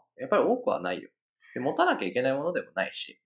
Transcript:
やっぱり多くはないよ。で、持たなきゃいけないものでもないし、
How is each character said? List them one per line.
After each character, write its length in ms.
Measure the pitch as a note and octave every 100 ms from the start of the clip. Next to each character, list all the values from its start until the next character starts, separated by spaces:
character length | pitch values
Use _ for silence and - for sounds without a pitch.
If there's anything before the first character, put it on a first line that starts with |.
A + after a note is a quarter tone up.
| _ -
や 60 | C3+
っ 40 |
ぱ 80 | G#3
り 60 |
多 140 | D3+ B3+
く 120 | -
は 120 | -
な 120 | F2+
い 80 | F2+
よ。 80 | - _ _ _ -
で、 60 | -
持 140 | C3
た 120 | E3+ F4+
な 100 | C#4+
き 100 | G2
ゃ 20 |
い 60 |
け 100 | B2
な 60 | C3
い 40 |
も 100 | C3+
の 100 | D#3+
で 80 | F3
も 100 | -
な 140 | - F#2
い 40 |
し、 300 | - - -